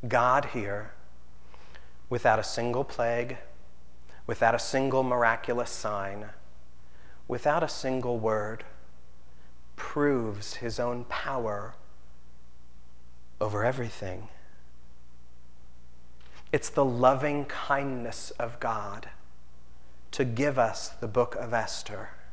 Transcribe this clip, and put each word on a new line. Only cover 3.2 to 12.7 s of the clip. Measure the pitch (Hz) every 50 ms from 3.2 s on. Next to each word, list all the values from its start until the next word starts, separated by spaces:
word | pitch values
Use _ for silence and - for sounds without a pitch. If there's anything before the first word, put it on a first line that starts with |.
| 123 127 131 - - - - - - - - - - - - - - - - - -
without | - 117 - - 113 117
a | 117
single | - - - 135 135 139 127 131 131
miraculous | 127 123 123 120 113 113 117 - - 123 120 120 -
sign, | - - - 110 104 101 98 98 98 104 107 107 - - - - - - - - - - - - - - - - - - -
without | - 123 120 - 151 147 165 165
a | 147
single | - - - 131 131 127 123 123 120 117
word, | 110 110 110 107 104 107 110 117 - - - - - - - - - - - - - - - - - - - - - - -
proves | - - - - 151 147 147 143 127 117 110 104 104 104 - -
his | - 123 117 110 -
own | 123 120 123 123 120
power | - - - - - 139 131 117 110 104 101 101 110 - - - - - - - - - - - - - - - - - - - -